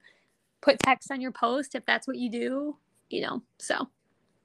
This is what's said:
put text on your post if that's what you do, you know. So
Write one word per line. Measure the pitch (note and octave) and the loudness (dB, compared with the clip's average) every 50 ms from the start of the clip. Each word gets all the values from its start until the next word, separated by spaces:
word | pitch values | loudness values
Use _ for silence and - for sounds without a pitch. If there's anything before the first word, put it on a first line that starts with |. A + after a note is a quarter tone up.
| _ - _ _ _ _ _ _ _ _ _ _ | _ -20 _ _ _ _ _ _ _ _ _ _
put | - - - - | 4 4 6 6
text | - C4+ C4+ - - - | 6 4 4 2 2 -10
on | C#4 B3+ | -8 -6
your | B3+ C4 - | -6 -6 -4
post | - A#3+ A#3 B3 D4 C4+ - - | 0 0 0 2 0 -2 -4 -8
if | B3 - | -6 0
that's | - - F#3+ - C4 | 2 2 2 0 -4
what | B3+ B3 | -6 -4
you | B3 A3+ | -4 -4
do, | A3 A#3+ A#3 A#3+ C4 C#4 D4 D4 - _ _ _ _ _ _ - | -2 -2 -2 -2 -2 -2 -4 -6 -8 _ _ _ _ _ _ -8
you | - - | -6 -4
know. | - - - - - _ _ _ | -4 -4 -6 -6 -10 _ _ _
So | - - - - - - _ _ _ _ _ _ _ _ _ _ | -4 -4 -2 -2 -2 -6 _ _ _ _ _ _ _ _ _ _